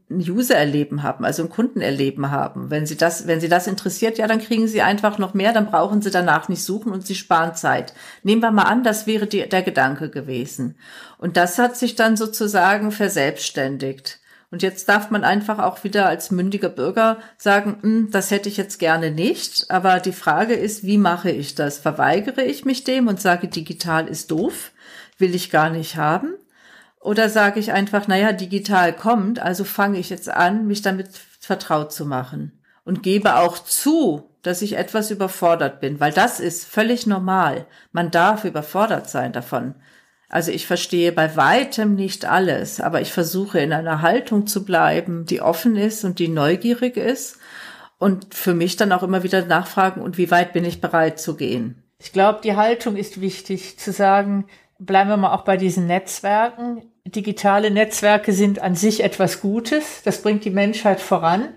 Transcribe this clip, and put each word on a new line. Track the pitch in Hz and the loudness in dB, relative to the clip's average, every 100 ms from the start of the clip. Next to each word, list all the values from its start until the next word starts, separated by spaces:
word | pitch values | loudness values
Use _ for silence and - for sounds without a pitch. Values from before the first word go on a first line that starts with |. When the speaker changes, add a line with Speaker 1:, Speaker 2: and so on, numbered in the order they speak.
| - | -8
Speaker 1:
ein | 180 170 | -4 -2
User-Erleben | 196 254 208 147 147 147 147 | 0 2 4 4 2 0 -2
haben, | 147 - - | -4 -4 -4
also | 151 | -2
ein | 165 | -4
Kundenerleben | - 240 202 110 139 139 143 139 | -2 -2 0 -2 0 -2 -2 -4
haben. | 143 120 127 127 | -2 -4 -6 -6
Wenn | 151 151 | -4 -4
sie | 147 | 0
das, | 165 170 - | 0 0 -2
wenn | 165 | -2
sie | 165 | 2
das | 175 190 | 2 2
interessiert, | 190 196 - 226 226 | -4 -4 -2 -2 0
ja, | 220 | 0
dann | 220 | 0
kriegen | 220 226 220 | 0 0 0
sie | 214 | 2
einfach | - 202 208 208 | 2 2 0 -2
noch | 190 | -2
mehr, | 190 202 | 0 2
dann | 226 208 | 2 2
brauchen | 160 180 208 | 2 2 0
sie | 202 | 0
danach | 180 175 151 - | 0 2 2 2
nicht | 170 | -6
suchen | - 208 220 | -4 -4 -4
und | 190 185 | -6 -6
sie | |
sparen | 185 - 170 170 | -6 0 2 0
Zeit. | 170 151 127 123 - - - | -2 -2 -2 -4 -14 -20 -6
Nehmen | 190 220 | 0 2
wir | 226 | 4
mal | 208 | 4
an, | 185 226 | 4 4
das | 240 214 - | 2 0 0
wäre | 220 208 | 0 0
die, | 196 - | -2 0
der | 185 | 0
Gedanke | 185 - 131 139 151 | 0 2 0 0 -8
gewesen. | 147 135 127 139 - 131 - - - - - | -8 -8 -6 -6 -6 -8 -10 -20 -20 -20 -8
Und | 175 175 | -2 2
das | 175 208 | 2 4
hat | 240 240 | 2 2
sich | 240 | -2
dann | - 226 214 | 2 2 2
sozusagen | 220 - 208 202 180 208 214 | 0 -2 0 4 4 4 0
verselbstständigt. | 208 202 165 135 135 - 156 135 135 135 135 - - _ _ _ | 0 0 2 0 0 -6 -4 -4 -4 -6 -8 -12 -14 _ _ _
Und | 175 | -4
jetzt | 190 185 - | -4 -2 2
darf | 208 208 | 2 2
man | 208 | 0
einfach | 143 202 208 214 | 2 2 0 -2
auch | 185 - | -2 -2
wieder | 202 208 190 | -4 2 2
als | 170 - | 0 -2
mündiger | 180 190 202 175 | -2 -2 -2 -4
Bürger | - 139 208 226 220 - - | -2 -2 2 2 2 -6 -4
sagen, | 208 202 208 202 | 2 2 2 -2
„Hm, | 208 220 214 | 0 2 2
das | 196 185 | 0 0
hätte | 202 202 | -2 -2
ich | 202 | -6
jetzt | 202 - | -6 -2
gerne | 160 165 160 | 2 2 0
nicht.“ | 151 208 - - - - | 0 -2 -2 -6 -6 -2
Aber | 185 190 185 | 0 2 2
die | 185 | 0
Frage | 175 - 151 226 | -4 0 0 2
ist, | 226 208 208 | 0 -2 -4
wie | 190 208 | 0 4
mache | 185 175 180 | 4 2 0
ich | 147 139 - | -2 -4 -4
das? | 147 143 | -4 -2
Verweigere | 160 151 135 170 240 262 | -4 2 2 2 0 -2
ich | 254 285 | -2 -2
mich | 262 254 | -2 -2
dem | - 262 240 | 0 2 2
und | 190 | 2
sage, | 190 175 180 | 2 0 0
digital | 170 160 165 170 160 165 | -6 -8 -8 -2 -2 -2
ist | 156 - | -6 -4
doof, | 156 254 - - _ - - - - | -2 -2 -4 -12 _ -20 -20 -14 0
will | 185 | 0
ich | 180 - | 0 0
gar | 156 156 | 2 2
nicht | 165 156 160 | 0 -6 -2
haben? | 151 180 294 392 _ _ _ - _ _ | 0 0 -2 -10 _ _ _ -20 _ _
Oder | - 208 220 | -2 2 2
sage | 214 202 208 | 4 2 2
ich | 214 | 0
einfach, | 190 202 208 208 | 0 0 0 0
„Na | 190 | 2
ja, | 214 | 2
digital | 185 185 196 208 196 175 | 0 -2 -4 0 4 4
kommt, | 165 220 240 190 240 | 2 0 0 0 -2
also | 175 185 | -4 -4
fange | 196 - 202 196 | -4 0 0 0
ich | 185 | -4
jetzt | 180 - | -10 -6
an, | - 175 208 208 | 0 2 2 -2
mich | 208 | -2
damit | 202 190 190 - - _ | -2 -4 -6 -14 -20 _
vertraut | - 185 - 156 151 | -6 -6 -2 -2 -2
zu | - 147 | -8 -6
machen.“ | 127 127 147 147 - _ _ | -6 -6 -10 -12 -14 _ _
Und | - 180 | -6 -4
gebe | 185 202 196 | 0 2 4
auch | 135 175 175 | 4 2 0
zu, | - - 277 320 240 147 - _ | -6 -2 2 2 2 -2 -6 _
dass | 180 180 | -6 -4
ich | 208 220 | -4 -4
etwas | 185 220 214 | -4 -2 -4
überfordert | 202 190 - 175 165 139 - | -2 -4 0 2 2 0 -4
bin, | 135 143 | -6 -2
weil | 147 | 0
das | 170 240 - | 2 0 0
ist | 165 165 | -6 -6
völlig | - - 226 240 220 | -6 -2 0 0 0
normal. | 196 185 190 160 127 - _ _ | -2 0 2 2 -2 -10 _ _
Man | 170 170 | -4 0
darf | 170 185 214 | 2 4 2
überfordert | 196 151 147 185 214 180 - | -2 -6 -4 -2 0 -2 -4
sein | 139 127 | -6 -4
davon. | 120 123 127 123 - _ _ _ _ _ | -6 -6 -4 -4 -10 _ _ _ _ _
Also | 170 170 | -4 -2
ich | - - | -4 -2
verstehe | 175 - 175 170 | -4 -2 0 2
bei | 165 156 156 | 2 0 4
weitem | 143 220 277 - 214 | 4 4 2 0 0
nicht | 196 190 - | 2 -2 -4
alles, | - 175 185 135 - - | 0 2 2 0 -4 -4
aber | - 156 | -2 0
ich | 160 | -2
versuche | - 165 185 196 175 | -2 -2 -2 -2 0
in | 143 | 0
einer | 151 165 156 | 0 -2 0
Haltung | 170 233 - 208 208 | 2 2 2 0 0
zu | - | -2
bleiben, | 196 170 156 156 180 170 165 | 0 2 4 2 -2 -6 -4
die | - | -2
offen | - 170 247 208 | 0 0 2 2
ist | 214 214 | 0 0
und | 190 180 | -4 -2
die | 170 | 0
neugierig | 160 147 180 233 240 247 247 | 2 2 2 0 0 -2 -2
ist | 226 262 - - - - - - - - | -2 -2 -6 -16 -20 -20 -20 -20 -18 -2
und | 196 190 - | 0 0 -4
für | - 190 | -6 0
mich | 170 175 - | 0 0 0
dann | 208 | 2
auch | 180 | 2
immer | 180 185 | 2 -2
wieder | 180 190 | 0 0
nachfragen, | 175 170 180 - 190 185 | 2 0 0 0 0 0
„Und | - 180 | -6 -2
wie | 175 | 2
weit | 175 175 | 2 2
bin | 175 | 0
ich | 170 165 | -2 -4
bereit | 165 170 160 160 | -2 2 0 -2
zu | - 156 | -8 -6
gehen?“ | 135 120 131 123 _ _ | -4 -4 -6 -10 _ _
Speaker 2:
Ich | - | -6
glaub, | 190 202 214 | 2 2 2
die | 220 202 | 0 0
Haltung | 214 233 233 202 | 2 0 -2 -6
ist | 202 - | -6 -6
wichtig, | 190 185 - 190 - - | -6 -6 -8 -8 -10 -14
zu | - | -8
sagen, | 190 196 196 202 202 196 - _ - | 0 4 4 2 -2 -4 -12 _ -14
bleiben | 190 190 196 | 0 2 4
wir | 214 | 2
mal | 190 | 2
auch | 190 | 0
bei | - 190 | 0 2
diesen | 185 180 175 | 2 0 0
Netzwerken. | 180 185 - 202 208 240 240 240 233 - _ | 0 -2 -6 0 2 0 -2 -8 -8 -12 _
Digitale | 185 214 202 208 202 196 214 | -10 -6 -6 0 2 4 4
Netzwerke | 202 214 - 208 208 214 | 2 2 2 4 4 4
sind | 190 202 202 | 2 2 2
an | 190 | 0
sich | 170 214 214 | 2 2 2
etwas | - - - - | 0 2 0 0
Gutes, | 202 220 233 302 302 - | -2 -2 0 -2 -2 -6
das | 214 - | -4 -2
bringt | 214 208 | 0 0
die | 208 | 0
Menschheit | 190 202 220 208 190 | 0 0 2 2 2
voran. | - 180 165 185 285 | 0 0 2 0 -2